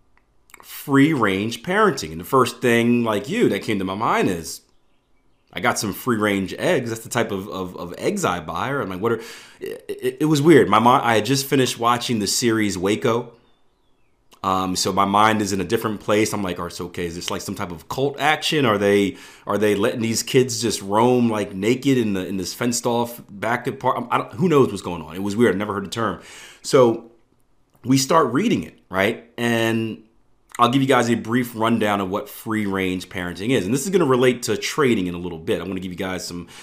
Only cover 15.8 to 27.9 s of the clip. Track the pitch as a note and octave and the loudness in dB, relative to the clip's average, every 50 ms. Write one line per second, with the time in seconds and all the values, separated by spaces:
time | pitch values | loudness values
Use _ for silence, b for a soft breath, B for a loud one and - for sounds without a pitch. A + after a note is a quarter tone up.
15.8 | - A2+ G#2 F#2 - - G#2+ G#2 A2 G#2+ - G#2 G2+ F#2 F2+ F#2 F2 E2+ - - | -2 -4 -6 -6 -2 0 2 2 2 0 -2 -4 -4 -6 -6 -6 -8 -10 -10 -10
16.8 | F2+ F2 - F#2 F2 E2+ E2+ F2 - - G2+ F2+ - - G2 F#2+ G2+ F2 F2 D#2 | -12 -10 -8 -8 -8 -6 -8 -10 -10 -10 -10 -8 -8 -8 -8 -8 -8 -10 -10 -12
17.8 | - - - - C3+ C#3 - - C3+ D3+ D3+ D3+ - - E3 D3+ C3+ A#2 G#2 G2+ | -14 -10 -6 -4 -4 -4 -4 -2 0 0 0 0 -2 -2 0 2 2 2 2 4
18.8 | G2+ G2+ G2+ G#2 G2+ F#2+ F2+ B B B B B B - G2+ G2+ G#2 G#2+ G#2 G2 | 4 4 4 4 4 2 -2 B B B B B B -4 -2 2 2 2 2 2
19.8 | G2+ B2+ - B2+ A2+ A2+ A2+ A2 - - - C3 B2 A#2+ A#2 A2 A#2 A2 F#2 - | 0 0 0 -2 -2 -2 -2 -4 -2 2 2 2 2 2 0 -2 -2 -2 -2 -4
20.8 | G2+ G2 G2+ A2 A#2 B2+ B2+ B2 A#2+ A#2 G#2+ G#2+ G2+ - G2 F#2+ G2 A2+ C3 C3 | -4 0 2 4 4 4 4 4 2 2 0 -2 -4 -6 -6 -2 0 0 0 2
21.8 | C3+ C#3+ C3+ B2 A2+ G#2+ G2 F#2+ F#2 E2 G2 F#2+ F2+ - - - A#2+ B2 A#2 - | 2 2 2 2 2 0 -2 -2 -4 -4 -6 -6 -6 -6 -6 -4 -2 -2 -2 -2
22.8 | - B2+ A#2+ A#2+ A#2+ A#2 - - - - G2+ G2 G2+ A2 A#2+ B2 - - C3+ - | -2 -2 -2 -2 -2 -4 -8 -12 -18 -18 -10 -6 -4 -2 -2 -2 -4 -6 -6 -2
23.8 | - B2+ A#2 A#2+ A#2+ - - C3 C3 - - G#2+ E3+ F3+ D3+ C#3+ B2 G#2 G2+ F#2 | -2 -2 -2 -2 -2 -2 -2 -2 -2 -4 -4 -2 2 4 6 6 4 4 0 -4
24.8 | - F#2 F2 E2 D#2 D2+ D#2+ F#2 G2 G2+ G2+ A2+ A#2+ G#2 F#2 F#2+ G#2 G#2 G2 G2+ | -8 -8 -8 -8 -10 -10 -10 -8 -6 -4 0 2 4 4 2 0 -2 -4 -4 -6
25.8 | F#2+ F2+ - A#2 A2+ G#2 F2 B B B B B B B B B - - - C3+ | -6 -6 -4 -4 -4 -4 -4 B B B B B B B B B -2 2 4 6
26.8 | B2+ A#2+ A2+ - - - - _ _ _ _ _ _ _ _ _ _ _ _ _ | 6 6 4 0 -6 -14 -20 _ _ _ _ _ _ _ _ _ _ _ _ _
27.8 | - A2+ | 0 2